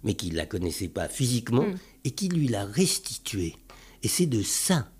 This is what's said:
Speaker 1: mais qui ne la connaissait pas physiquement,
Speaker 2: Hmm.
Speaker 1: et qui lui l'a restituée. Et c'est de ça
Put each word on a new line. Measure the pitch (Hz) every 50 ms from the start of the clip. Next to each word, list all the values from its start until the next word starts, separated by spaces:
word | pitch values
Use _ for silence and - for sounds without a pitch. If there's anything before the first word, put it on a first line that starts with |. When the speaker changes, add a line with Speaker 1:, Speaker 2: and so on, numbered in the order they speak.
| -
Speaker 1:
mais | 107 101
qui | - - 87
ne | 80
la | 82 80
connaissait | - - 90 87 87 80 - 101 85
pas | - 98 85 -
physiquement, | - - 135 120 123 120 113 - 113 123 156
Speaker 2:
Hmm. | 202 185 185 - - - - _
Speaker 1:
et | 131
qui | 123 - 208 185
lui | 175 165 147 127
l'a | 117 98 101
restituée. | 98 104 135 190 170 - - - - 117 - - - - 98 90 82 - - - - - - - - - - -
Et | 110
c'est | - - 180 160
de | 120 107 98
ça | - - - - - 190 156 110 - - -